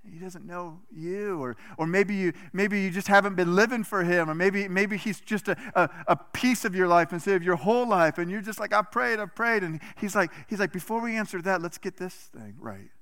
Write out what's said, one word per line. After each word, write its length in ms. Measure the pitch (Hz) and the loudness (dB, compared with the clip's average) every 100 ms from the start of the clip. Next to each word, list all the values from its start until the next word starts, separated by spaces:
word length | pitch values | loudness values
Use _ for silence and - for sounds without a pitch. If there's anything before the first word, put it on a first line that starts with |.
| - | -18
He 100 | 165 | -14
doesn't 260 | 185 175 | -14 -14
know 360 | 165 175 175 160 - | -10 -10 -10 -12 -16
you, 480 | 156 165 196 208 175 | -10 -6 -4 -2 -4
or, 140 | 127 113 - - | -4 -8 -12 -4
or 80 | 160 | 2
maybe 280 | 185 202 | 4 4
you, 200 | 202 180 - - | 2 0 -2 -10
maybe 300 | 175 208 202 | -2 0 2
you 80 | 190 | 0
just 180 | 180 196 | -2 6
haven't 280 | 202 202 185 | 6 6 0
been 200 | 170 180 | 2 4
living 280 | 226 240 | 4 2
for 200 | 214 202 | -2 0
him, 240 | 175 175 160 | 2 2 2
or 60 | |
maybe, 340 | 156 185 196 202 | 2 2 2 0
maybe 300 | 185 202 202 | 0 0 0
he's 200 | 220 190 | -4 -8
just 300 | - 214 - | -4 -4 -2
a, 80 | 180 - | -4 0
a, 140 | - 170 - 156 | 2 2 0 0
a 80 | 170 | 0
piece 480 | - - 247 240 | -2 -2 0 2
of 100 | 220 | 0
your 120 | 185 180 | 2 4
life 260 | 175 165 | 6 4
instead 240 | 175 190 190 | -2 0 0
of 60 | |
your 140 | 175 180 | 2 0
whole 320 | 170 240 240 | 2 2 2
life, 300 | 190 160 151 | 4 4 2
and 120 | 170 | -4
you're 120 | 208 | -4
just 180 | 202 208 | -8 -8
like, 140 | 202 | 0
"I've 180 | 208 208 | 0 0
prayed, 260 | 233 247 220 | -2 0 -2
I've 160 | 202 | -4
prayed," 300 | - 233 220 | -2 0 2
and 160 | 175 160 - - | 0 -6 -10 -8
he's 180 | 208 | -2
like, 160 | 208 170 - - | 0 0 -2 -8
he's 140 | 202 | -2
like, 140 | 190 | -2
"Before 260 | 185 - 226 | -2 -4 -4
we 160 | 233 220 | -2 -4
answer 240 | 208 190 | -4 -4
that, 220 | 180 185 | -2 -2
let's 160 | 170 - | -2 -8
get 180 | 190 - | -10 -8
this 180 | 185 | -10
thing 400 | - - - 107 101 | -10 -20 -18 -16 -14
right. 300 | 113 98 92 - | -14 -14 -18 -20